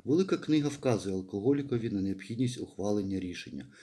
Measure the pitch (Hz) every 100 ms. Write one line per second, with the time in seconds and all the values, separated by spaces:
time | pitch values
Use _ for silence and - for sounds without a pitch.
0 | 110 160 190 165 - 151 147 - 131 104
1 | 95 92 92 101 117 143 139 120 113 98
2 | 98 95 - 117 123 120 - - 101 104
3 | 95 95 90 85 - 69 - -